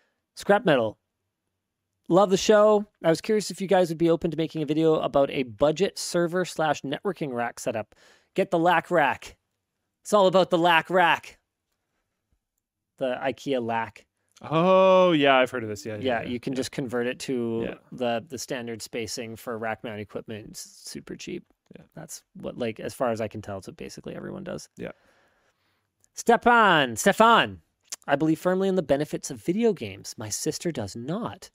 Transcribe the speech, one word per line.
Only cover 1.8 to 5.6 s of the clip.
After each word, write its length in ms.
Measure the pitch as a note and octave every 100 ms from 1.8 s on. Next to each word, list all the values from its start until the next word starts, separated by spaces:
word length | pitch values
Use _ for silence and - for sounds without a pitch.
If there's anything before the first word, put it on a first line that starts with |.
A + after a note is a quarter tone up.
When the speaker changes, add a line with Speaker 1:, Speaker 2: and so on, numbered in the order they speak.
| _ _ -
Speaker 1:
"Love 220 | E3+ G3+
the 60 | F#3+
show. 500 | - G#3+ G#3+ G#3 G#3 _
I 60 | E3+
was 100 | D#3+
curious 300 | - G#3+ -
if 100 | F3+
you 80 | F#3+
guys 200 | F#3+ F3
would 100 | D#3+
be 120 | E3+
open 200 | E3 F3
to 40 | D3+
making 260 | D#3+ D#3+
a 40 | C#3+
video 300 | D#3 D#3+ D#3
about 340 | - C#3 C#3
a 140 | -
budget 540 | B2+ G#2